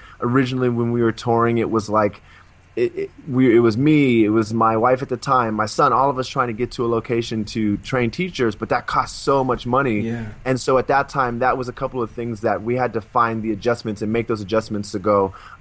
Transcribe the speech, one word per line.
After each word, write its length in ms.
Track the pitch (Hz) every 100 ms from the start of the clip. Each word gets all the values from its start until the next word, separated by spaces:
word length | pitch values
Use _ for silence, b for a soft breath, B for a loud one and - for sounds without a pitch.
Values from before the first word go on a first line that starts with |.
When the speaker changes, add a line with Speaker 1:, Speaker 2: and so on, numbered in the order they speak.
| B B
Speaker 1:
Originally, 480 | 120 131 127 131 123
when 220 | 117 120
we 120 | 120
were 80 | 117
touring, 480 | 110 123 117 117 117
it 100 | 90
was 180 | 110 104
like, 320 | 104 107 - - B B - - -
it, 200 | 120 -
it, 160 | - - 165
we, 280 | 127 131 113
it 40 |
was 180 | 120 107
me, 480 | 147 151 135 117 104
it 40 |
was 240 | 113 104 113
my 200 | 113 113
wife 280 | 123 127
at 60 | -
the 80 | 120
time, 360 | - 127 113
my 140 | 107 107
son, 260 | - 143
all 160 | 120 139
of 80 | 127
us 100 | 127
trying 200 | 135 120
to 60 |
get 180 | 110 120
to 140 | - 117
a 20 |
location 580 | 117 - 117 117 113 104
to 320 | 117 107 101
train 320 | - 127 120
teachers, 460 | - 180 170 117 -
but 140 | 107
that 180 | 123 -
costs 320 | 143 120 -
so 240 | - 139
much 240 | 131 117 123
money. 320 | 127 139 107
Speaker 2:
Yeah. 300 | 113 117 110 101 127
Speaker 1:
And 140 | 131
so 200 | - 131
at 80 | -
that 220 | 139 139
time, 300 | 143 123 117
that 200 | 127 131
was 100 | 123
a 40 |
couple 280 | - 131 127
of 80 | 110
things 320 | - 117 107
that 220 | 113 98
we 120 | 110 123
had 180 | 113
to 80 | 110
find 420 | - 123 117 113
the 80 | 110
adjustments 500 | 101 117 120 113 104
and 100 | 107
make 160 | 117 113
those 140 | 110
adjustments 500 | 95 110 - 104 101
to 60 | 104
go, 360 | 101 101 98 - B B